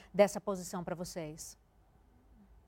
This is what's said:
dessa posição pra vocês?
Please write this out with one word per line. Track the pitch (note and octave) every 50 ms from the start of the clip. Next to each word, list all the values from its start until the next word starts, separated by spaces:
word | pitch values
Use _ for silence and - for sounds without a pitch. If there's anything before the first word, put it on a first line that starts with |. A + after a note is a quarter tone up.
| - - -
dessa | F3+ G3+ G3 - G3+
posição | - G#3 G3 F3+ F3+ - - F3+ E3+
pra | F3 F3
vocês? | D#3+ F3+ E3 - F3+ D#3+ D3+ D#3 E3 - - - - - - - - - - - - - - - - - - - - - - - - -